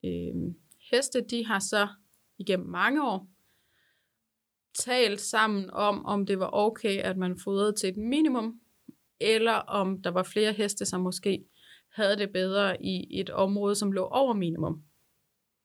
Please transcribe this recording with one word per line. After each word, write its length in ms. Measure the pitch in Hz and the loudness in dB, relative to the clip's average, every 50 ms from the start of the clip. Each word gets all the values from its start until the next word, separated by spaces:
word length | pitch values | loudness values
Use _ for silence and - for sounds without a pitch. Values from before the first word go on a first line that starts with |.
| - | -4
øh, 480 | 185 175 175 175 175 - 175 170 175 170 - _ _ - _ - - | -4 -4 -4 -6 -6 -4 -4 -6 -6 -6 -10 _ _ -20 _ -6 0
heste, 300 | - 247 277 269 - 254 | 0 0 0 2 -2 -4
de 240 | 226 - 240 233 233 | -2 -2 -4 -4 -2
har 140 | 220 226 196 | 0 -2 -2
så 280 | 196 - - 208 208 208 - _ _ _ _ _ _ _ _ _ | 0 0 0 0 0 0 -4 _ _ _ _ _ _ _ _ _
igennem 300 | 196 - 190 180 175 180 | -2 -2 0 0 -2 -6
mange 400 | - 175 190 220 269 302 294 254 | -4 0 0 2 2 2 2 0
år 200 | 196 190 185 - _ _ _ _ _ _ _ _ _ _ _ _ _ _ _ _ _ _ _ _ _ _ _ _ _ _ _ _ _ - | -2 -2 -6 -10 _ _ _ _ _ _ _ _ _ _ _ _ _ _ _ _ _ _ _ _ _ _ _ _ _ _ _ _ _ -8
talt 420 | - 247 247 254 240 214 202 - | -4 0 2 4 4 2 2 -2
sammen 480 | - - - 220 220 220 208 196 190 - | -6 -2 2 2 2 2 2 -2 -4 -4
om, 360 | - - 208 208 202 - - | -2 0 2 2 2 0 -2
om 200 | - 202 202 196 | -2 -2 -2 0
det 140 | 196 202 190 | 0 0 -2
var 100 | 190 - - | -2 0 2
okay, 440 | - 208 214 220 - - 220 196 196 | 2 2 2 2 0 -2 -2 -2 0
at 180 | - 190 185 190 | -2 -2 -2 -2
man 220 | 185 180 180 185 | -2 -2 -4 -4
fodrede 340 | - - 196 196 202 214 208 | -4 -2 0 2 2 2 0
til 160 | 214 - 190 | 0 -2 -4
et 80 | 185 208 | -4 -4
minimum, 600 | 214 233 262 302 311 311 254 240 220 226 226 - _ _ _ _ _ - - _ _ _ _ _ | -4 0 2 4 4 4 2 0 -2 -4 -6 -10 _ _ _ _ _ -20 -20 _ _ _ _ _
eller 320 | - 208 226 220 220 233 220 | 2 2 4 4 4 2 2
om 480 | 214 - - - 202 190 185 190 190 | 0 -2 -2 -2 0 0 0 -2 -2
der 80 | 190 180 | -4 -2
var 140 | 175 180 185 | 0 0 -2
flere 300 | - - 214 214 214 214 | 0 0 0 2 2 2
heste, 320 | 202 214 202 202 - 202 | 0 -2 -2 -2 -4 -4
som 160 | 185 - 180 | -4 -2 -2
måske 440 | 185 180 180 - - 208 190 - - _ _ _ - - - - _ _ | -2 -2 -2 -2 -2 -2 -2 -2 -4 _ _ _ -20 -20 -20 -20 _ _
havde 280 | _ - 214 196 208 208 | _ 0 2 2 2 2
det 120 | 208 196 202 | 0 -2 0
bedre 500 | 185 185 190 190 202 202 196 185 - - | 0 0 2 2 2 2 0 0 -2 -4
i 360 | 190 185 180 - - - 190 | -4 -4 -4 -4 -6 -6 -6
et 100 | 190 190 | -6 -4
område, 460 | - - 196 190 202 202 202 202 208 | 0 2 2 2 2 0 2 2 2
som 160 | 202 208 202 | 2 0 0
lå 120 | 196 190 185 | 0 0 -2
over 280 | - - 254 277 262 233 | 0 4 4 4 4 4
minimum. 500 | 208 180 170 160 165 160 165 170 160 - _ _ _ _ _ _ _ _ _ _ _ _ _ _ _ _ | 2 0 0 0 -2 -2 -2 -4 -6 -10 _ _ _ _ _ _ _ _ _ _ _ _ _ _ _ _